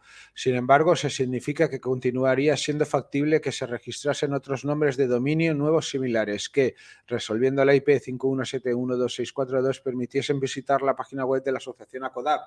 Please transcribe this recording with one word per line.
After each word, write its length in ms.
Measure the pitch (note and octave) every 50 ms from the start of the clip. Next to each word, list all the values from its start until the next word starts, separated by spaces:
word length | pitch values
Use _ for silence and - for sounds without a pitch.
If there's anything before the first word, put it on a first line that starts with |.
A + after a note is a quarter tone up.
| _ - - - - - _
Sin 220 | - - C3 B2+
embargo, 400 | B2 B2 B2+ C#3 D3 D#3 F3 E3
se 140 | - - C#3
significa 600 | - - C3 B2+ B2+ A#2+ - - C#3+ - D#3+ C#3+
que 120 | C3+ C3
continuaría 760 | - B2 C3 B2+ - B2+ A#2+ B2+ C3 C3 C3 C3 C#3+ D3+ C#3
siendo 300 | C3 - - D3 D3+ D3+
factible 560 | C#3+ - C#3 - - - C#3+ D3 D#3 D#3 D3+
que 100 | D3+ C#3
se 140 | - - C3+
registrasen 680 | A#2 A#2+ A#2 - B2 A#2 - - D3 C#3 - D3+ C#3+
otros 320 | C#3 C#3 - C#3 C#3 A#2 C3
nombres 320 | C#3+ D3 D3+ D3+ C#3+ B2+
de 120 | C3 C#3
dominio 460 | B2 B2 A#2+ B2+ C#3+ D#3 D#3+ E3 E3 D#3
nuevos 360 | C#3+ C#3+ D3+ E3 D#3 C#3+ -
similares 580 | - C3+ C3 B2+ A2+ A2+ G#2+ G#2 G#2 G2+ -
que, 280 | - - C#3+ C3+ A#2 - - - - - _ _
resolviendo 580 | - A#2+ A#2 - - A2 A2+ B2 C3+ C3+ C#3 C3+
la 100 | C#3 C#3+
I 60 | C3+
P 180 | C3+ D3 C#3+ C3
cinco 300 | - C3 B2+ B2 - C3+
uno 160 | C3+ C3+ A#2+
siete 280 | - - B2+ - B2+ A#2+
uno 220 | B2 B2+ B2+ B2+
dos 200 | B2 B2+ A#2 -
seis 180 | - A#2+ A2+ -
cuatro 280 | - C3+ B2 C3 C3
dos, 200 | B2+ C3+ C3 -
permitiesen 580 | _ C3+ B2 B2+ B2 - - C#3 B2+ - C#3+ C#3
visitar 420 | C3+ C3 - C#3 B2 - C#3 C3+
la 140 | C3+ C#3 B2+
página 300 | - B2+ - C#3 C#3 C3
web 180 | B2+ C3+ C3 C3
de 80 | C#3
la 60 | C3
asociación 480 | A#2+ - C3 A#2 - A2 - - C3 C3+
acodap. 340 | C3 - B2+ B2 D3 D3+ C3 -